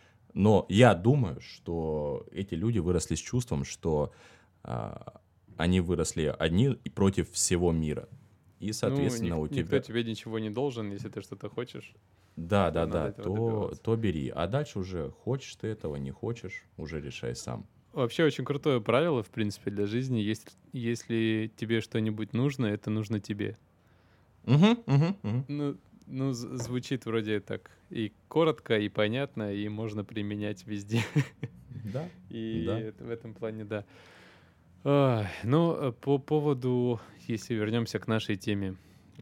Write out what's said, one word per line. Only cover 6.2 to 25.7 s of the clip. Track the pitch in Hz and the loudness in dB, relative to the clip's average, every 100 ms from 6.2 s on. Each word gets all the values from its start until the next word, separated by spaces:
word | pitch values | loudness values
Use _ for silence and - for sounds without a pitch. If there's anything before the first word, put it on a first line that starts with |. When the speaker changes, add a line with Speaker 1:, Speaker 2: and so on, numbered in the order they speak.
| 76 - | -2 0
Speaker 1:
одни | 82 90 135 - - | 2 4 4 2 -6
и | |
против | - 98 95 - | 2 2 2 -2
всего | - - 90 87 | -2 0 4 4
мира. | 82 78 71 - - - _ _ - | 2 0 -4 -8 -20 -20 _ _ -10
И, | 104 110 | -8 -2
Speaker 2:
Ну, | 113 139 - 117 | 0 2 0 0
Speaker 1:
соответственно, | |
Speaker 2:
ник-, | 90 85 | -2 -2
Speaker 1:
у | - | -2
Speaker 2:
никто | 143 82 139 | -2 0 0
Speaker 1:
тебя | |
Speaker 2:
тебе | - 117 | 0 -4
ничего | 113 110 113 113 | -2 -6 -6 -4
не | 110 | -4
должен, | 107 143 117 104 | -2 -4 -4 -6
если | 101 104 | -6 -8
ты | 104 | -10
что-то | - 98 104 | -12 -12 -10
хочешь, | - - 123 - - _ _ _ - | -8 -8 -12 -16 -20 _ _ _ -12
Speaker 1:
Да, | 85 101 87 | 0 4 4
Speaker 2:
то | |
Speaker 1:
да, | 82 80 | 2 0
Speaker 2:
надо | 85 73 | 0 -2
Speaker 1:
да, | |
Speaker 2:
этого | - 98 | -4 -4
Speaker 1:
то, | |
Speaker 2:
добиваться. | 107 117 107 98 - | -2 0 0 -4 -4
Speaker 1:
то | - 113 | 0 2
бери. | 104 80 64 | 2 0 -4
А | 71 85 | -2 -2
дальше | 135 151 101 | -2 -2 -6
уже | 92 87 67 | -6 -6 -6
хочешь | - 107 135 - - | -8 -6 -6 -6 -10
ты | 110 | -8
этого, | 107 80 71 | -6 -6 -6
не | 67 | -8
хочешь, | - 110 120 95 - _ - | -6 -6 -6 -10 -14 _ -12
уже | 78 78 | -8 -8
решай | 69 - 60 62 | -8 -8 -8 -6
сам. | - 57 - _ _ | -8 -10 -12 _ _
Speaker 2:
Вообще | 156 120 - | -4 -2 4
очень | 156 139 127 | 2 2 -4
крутое | 139 151 127 | -2 2 2
правило, | 104 120 170 127 | 4 4 4 0
в | 104 | -2
принципе, | - 104 - - | -2 -4 -2 -6
для | 101 101 | -2 0
жизни. | 120 131 117 | 0 0 0
Если, | 104 107 - - - | 0 -2 -6 -20 -14
если | 131 117 117 - 113 113 110 110 - | -6 -4 -4 -2 0 2 2 -2 -6
тебе | 110 113 | 0 0
что-нибудь | - 117 110 107 107 | 0 0 0 -2 -4
нужно, | 117 143 131 110 | 0 0 0 0
это | 107 - | 0 -2
нужно | 107 104 107 | -2 0 -4
тебе. | - 104 104 - _ _ _ _ _ _ _ _ - | -2 -4 -4 -6 _ _ _ _ _ _ _ _ 4
Speaker 1:
Мгм, | 143 208 233 - | 8 8 6 4
мгм, | 139 165 196 | 4 4 0
мгм. | - 123 135 | -4 -4 -4
Speaker 2:
Ну, | 147 143 | -4 -4